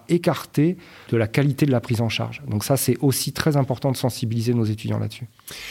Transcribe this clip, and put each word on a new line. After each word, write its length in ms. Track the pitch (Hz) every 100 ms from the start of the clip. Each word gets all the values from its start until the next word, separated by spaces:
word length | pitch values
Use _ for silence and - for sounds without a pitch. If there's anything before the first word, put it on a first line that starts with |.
| -
écartés 680 | 170 170 147 - - 156 180 - - -
de 60 | 117
la 100 | 104
qualité 400 | - 143 131 147
de 60 |
la 80 | 123
prise 200 | - 113
en 80 | 117
charge. 340 | - 113 117 139
Donc 160 | 104
ça, 120 | - 135
c'est 200 | - 123
aussi 320 | 143 127 -
très 240 | - 160 143
important 340 | 131 123 143
de 60 | 123
sensibiliser 580 | 127 - 110 117 113
nos 100 | 120
étudiants 360 | 110 107 113 107
là-dessus. 260 | 107 - 117 _ - - -